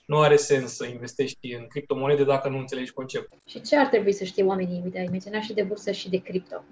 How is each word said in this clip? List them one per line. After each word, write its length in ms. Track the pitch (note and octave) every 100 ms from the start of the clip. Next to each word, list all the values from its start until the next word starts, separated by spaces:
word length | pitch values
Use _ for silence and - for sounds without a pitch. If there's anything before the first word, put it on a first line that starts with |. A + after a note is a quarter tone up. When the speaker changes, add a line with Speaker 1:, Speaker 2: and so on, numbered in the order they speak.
| -
Speaker 1:
Nu 120 | D3+
are 180 | D3 D3
sens 380 | - C#3 B2
să 120 | - B2
investești 680 | B2 A#2+ - C3 - B2
în 120 | A#2+ A#2
criptomonede 580 | D3 - C3 C3+ C#3+
dacă 240 | C#3 C3+ C#3
nu 100 | C3+
înțelegi 340 | B2+ C3 B2+
conceptul. 460 | - B2+ B2+ - _ _
Speaker 2:
Și 140 | A3+
ce 160 | - D4
ar 100 | C4
trebui 260 | A3+ G3
să 120 | G3
știe 200 | F#3 -
oamenii? 360 | F#3+ F#3+ F3+ F3+
Uite, 140 | F3+ F#3
ai 100 | F3+
menționat 320 | F#3 G3+ G#3+
și 100 | G#3+
de 100 | G#3+
bursă 280 | F#3+ G3+ -
și 200 | G3 F#3+
de 80 | F3+
cripto. 460 | - F#3 - F3+ -